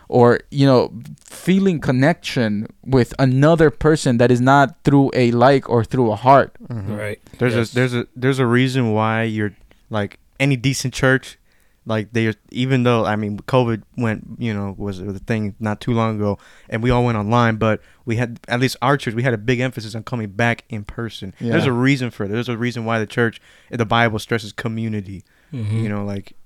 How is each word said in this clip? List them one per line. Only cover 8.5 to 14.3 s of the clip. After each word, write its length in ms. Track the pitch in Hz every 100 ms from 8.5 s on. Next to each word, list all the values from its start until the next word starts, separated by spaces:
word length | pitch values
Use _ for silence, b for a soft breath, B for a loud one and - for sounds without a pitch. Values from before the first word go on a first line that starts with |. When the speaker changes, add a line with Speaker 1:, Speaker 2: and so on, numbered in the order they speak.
| 120 131 131 117
Speaker 2:
why 300 | 107 110 110
you're, 320 | 113 107 104 - - _ _
like, 300 | 110 101 - _ _
any 180 | 139 131
decent 360 | 131 131 131
church, 460 | - 131 131 - - _ _ _ _ -
like, 260 | 110 104
they, 220 | 117 113 107 _
even 320 | - 127 135
though, 240 | 120 120 98
I 100 | 107
mean, 220 | 104 101
covid 420 | - 131 120 110 - -
went, 300 | 117 107 -